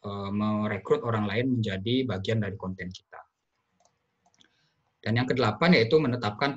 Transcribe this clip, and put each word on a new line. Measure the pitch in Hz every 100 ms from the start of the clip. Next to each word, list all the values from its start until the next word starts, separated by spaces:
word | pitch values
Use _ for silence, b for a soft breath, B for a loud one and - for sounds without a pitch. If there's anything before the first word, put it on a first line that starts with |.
| 101
eh, | 101 98
merekrut | 104 107 107 107 101 - 147
orang | 117 110 104
lain | 104 131 120
menjadi | 101 95 104 127 127
bagian | 95 95 113
dari | 101
konten | 101 92 95 90
kita. | 90 _ - - _ _ _ _ _ _ _ _ _ _ _ b b b b _ _
Dan | 110 113
yang |
kedelapan | 127 127 110 107 175
yaitu | 156 117 156
menetapkan | 139 120 107 - 139